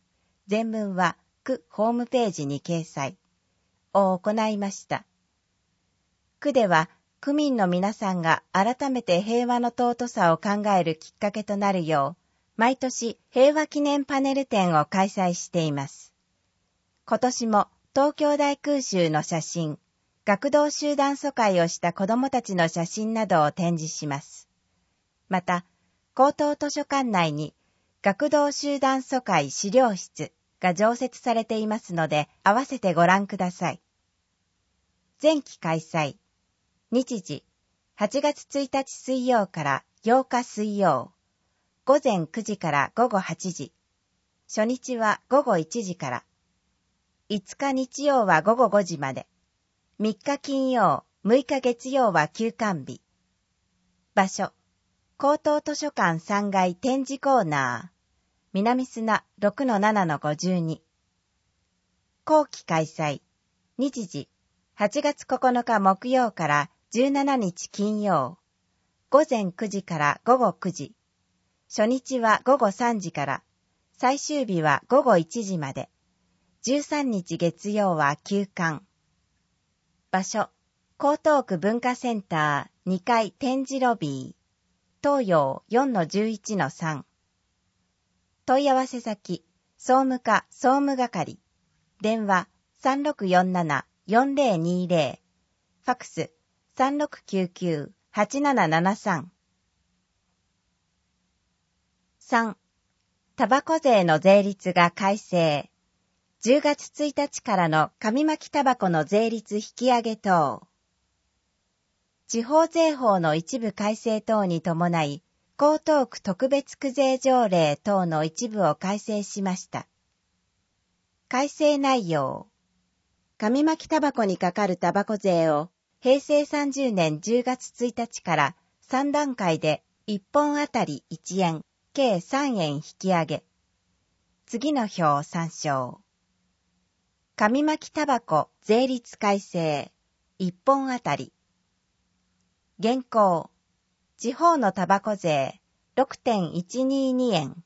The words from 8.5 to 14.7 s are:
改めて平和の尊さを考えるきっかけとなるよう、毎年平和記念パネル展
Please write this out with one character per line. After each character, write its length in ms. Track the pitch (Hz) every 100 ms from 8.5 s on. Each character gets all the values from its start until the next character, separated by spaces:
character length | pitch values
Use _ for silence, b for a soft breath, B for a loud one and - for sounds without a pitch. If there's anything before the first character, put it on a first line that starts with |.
改 400 | 185 208 254 285
め 120 | 247
て 200 | 233 175
平 240 | 208 240 240
和 140 | 240
の 80 | 240
尊 400 | 233 240 240 240
さ 240 | - 175
を 60 | 165
考 300 | 214 208 208
え 120 | 196
る 140 | 165 156
き 160 | -
っ 40 | -
か 100 | 208
け 140 | 208
と 120 | 208 202
な 140 | 202
る 160 | 190 156
よ 300 | 151 139 175
う、 40 | _ _ _ -
毎 200 | 226 262
年 400 | 262 - 233 - _
平 240 | 247 269
和 140 | 302 302
記 120 | 294
念 240 | 285 285
パ 140 | 277 277
ネ 160 | 269
ル 100 | 269
展 360 | 269 220 180